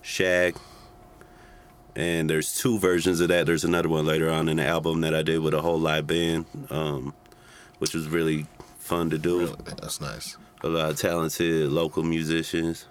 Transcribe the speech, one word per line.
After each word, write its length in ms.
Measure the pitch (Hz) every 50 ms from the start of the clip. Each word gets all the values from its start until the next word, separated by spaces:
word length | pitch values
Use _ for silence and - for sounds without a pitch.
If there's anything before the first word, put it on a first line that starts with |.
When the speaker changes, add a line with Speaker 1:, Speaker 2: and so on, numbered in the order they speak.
Speaker 1:
Shag. 540 | - - - - 95 92 90 90 90 87 87 - - - - - - - - - - - - - - - - - - - - - - - - - - - -
And 340 | - 76 85 85 82 80 78
there's 240 | 80 80 76 - -
two 240 | - - 131 117 104
versions 420 | 92 92 90 87 80 92 90 82
of 80 | 87 85
that. 180 | 87 87 82
There's 180 | 76 85 78 80
another 240 | 82 87 85 82 82
one 180 | 80 78 78
later 240 | 78 78 80 80 80
on 180 | 80 80 80 80
in 100 | 78 80
the 60 | 73
album 360 | 69 85 82 80 82 80 82
that 160 | 82 80 80
I 60 | 80
did 180 | 78 82 80 80
with 120 | 78 78
a 80 | 78 76
whole 180 | 78 85 85 80
live 260 | 80 78 78 78 76
band, 400 | 73 80 85 85 82 82 82 82 - - 73 69 -
um, 420 | 71 76 78 78 73 67 64 71 - - - - - - - - - - - - - -
which 140 | - -
was 140 | - 85 78 76
really 380 | 80 85 82 80 78 78 76 - - - - - - -
fun 320 | - - 87 85 85 82
to 80 | 82 78
do. 220 | 78 87 87 90
Speaker 2:
Really? 160 | 87 82 - - - - - -
That's 200 | - - - -
nice. 360 | 78 69 58 - - - - - - - - -
Speaker 1:
A 60 | - 80
lot 220 | 82 82 78 78
of 60 | 78
talented 760 | - - 92 85 85 82 80 - - 87 82 82 80 78 69
local 320 | 71 82 82 78 - 80 80
musicians. 840 | 82 82 82 80 78 80 82 80 - - 85 80 82 82 - - -